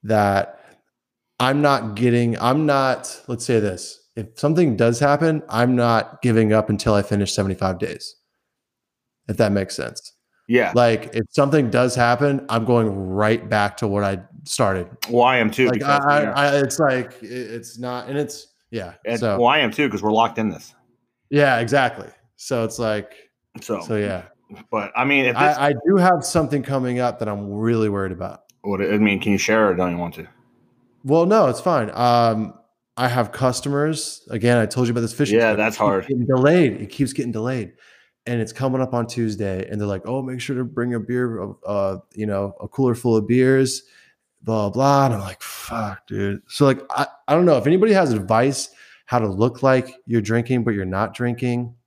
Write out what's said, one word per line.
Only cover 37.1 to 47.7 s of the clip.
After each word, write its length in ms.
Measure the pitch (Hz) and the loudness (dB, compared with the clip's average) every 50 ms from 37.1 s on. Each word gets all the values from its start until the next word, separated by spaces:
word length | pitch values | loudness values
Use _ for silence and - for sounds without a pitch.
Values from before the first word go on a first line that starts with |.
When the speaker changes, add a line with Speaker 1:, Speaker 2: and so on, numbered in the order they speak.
| - | -2
Speaker 1:
getting 180 | - 131 120 113 | -6 -6 -6 -4
delayed. 400 | 110 110 123 131 123 107 87 _ _ _ _ _ _ _ _ _ _ _ | -4 -4 -4 -4 -6 -6 -8 _ _ _ _ _ _ _ _ _ _ _
And 140 | - 120 120 | -6 -4 -4
it's 140 | 110 110 - | -4 -4 -6
coming 260 | - 131 135 127 131 | -6 -4 -2 0 -2
up 140 | 131 127 123 | -2 -2 -2
on 120 | 120 117 | -4 -4
Tuesday. 600 | 113 - 120 117 110 107 98 107 98 95 92 95 - | -4 -4 -4 -4 -4 -2 -4 -4 -4 -4 -4 -6 -6
And 100 | - 107 | -6 -4
they're 80 | 104 | -4
like, 140 | 101 98 95 - | -4 -4 -4 -6
"Oh, 160 | - 123 135 135 | -6 -6 -6 -6
make 180 | 127 127 127 | -6 -8 -10
sure 160 | 120 - 139 | -8 -6 -4
to 80 | 123 127 | -4 -4
bring 300 | 120 - - 120 123 120 | -6 -4 -4 -4 -2 -2
a 40 | 117 | -4
beer, 460 | 101 - 123 123 123 123 113 104 90 101 98 _ _ | -4 -4 -2 -2 -2 -2 -4 -6 -8 -10 -12 _ _
uh, 320 | - 104 101 98 95 95 90 - _ _ | -4 -2 -2 -2 -2 -4 -6 -12 _ _
you 100 | 104 107 | -8 -6
know, 300 | 107 101 98 101 101 98 - | -4 -2 -4 -4 -6 -8 -12
a 80 | - 104 | -16 -12
cooler 260 | _ - 135 127 117 | _ 0 0 0 0
full 220 | 120 - 123 113 110 | 0 0 2 2 2
of 100 | 104 101 | 2 2
beers, 540 | 120 127 127 127 135 131 135 131 - - - _ _ - _ _ _ _ _ _ _ _ | 2 4 4 4 4 4 2 2 -2 -8 -12 _ _ -20 _ _ _ _ _ _ _ _
blah, 300 | - 110 113 110 107 101 | -6 -4 -2 -2 -2 -2
blah." 340 | 95 117 135 139 143 139 139 | 0 0 2 4 4 4 4
And 100 | 135 117 | 2 2
I'm 60 | 101 | -2
like, 220 | 98 95 - _ - | -4 -10 -14 _ -16
"Fuck, 640 | - - - - - 117 113 110 101 95 - _ | -16 -14 -14 -14 -10 -8 -6 -6 -6 -8 -12 _
dude." 340 | _ 104 101 101 101 101 101 _ _ | _ -6 -4 -4 -4 -4 -6 _ _
So, 160 | - - 147 | -2 2 2
like, 160 | 139 131 135 - - | 2 2 2 -4 -8
I, 180 | - - 143 - - - _ - | -4 -4 -4 -4 -6 -16 _ 0
I 60 | 143 | 2
don't 100 | 165 180 | 4 6
know. 140 | 175 156 127 | 6 4 4
If 80 | 104 | 4
anybody 260 | 139 | 2